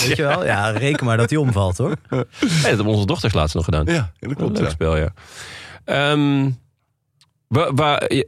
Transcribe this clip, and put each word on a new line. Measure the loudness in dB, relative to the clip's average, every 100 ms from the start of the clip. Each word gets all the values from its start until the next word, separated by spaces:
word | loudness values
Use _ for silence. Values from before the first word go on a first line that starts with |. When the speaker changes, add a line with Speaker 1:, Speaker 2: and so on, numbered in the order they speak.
Speaker 1:
Weet | 0 0
je |
wel? | 0 0 0
Ja, | 0 0
reken | 0 0 0 0
maar | 2
dat | 2
die | 2
omvalt, | 2 2 0 0
hoor. | -2 -4 -4
Speaker 2:
Ja, | -4 -4 -2
dat | 0 2
hebben | 2 2 2
onze | 2 0
dochters | 0 0
laatst | 0 0 0
nog | 0
gedaan. | 0 0
Speaker 3:
Ja, | 0 -2 -8
dat | -10 -6
klopt, | -4 -2
Speaker 2:
Leuk | -2
Speaker 3:
ja. |
Speaker 2:
spel, | -2 -2 0
ja. | -2 -6 -18 -20 -18 -18 -20 -16 -4
Ehm, | 0 2 2 2 2 0 -2 _ _ _ _ _ _ _ _ _
wa-, | 0 2
wa-, | 2 2 2 0 0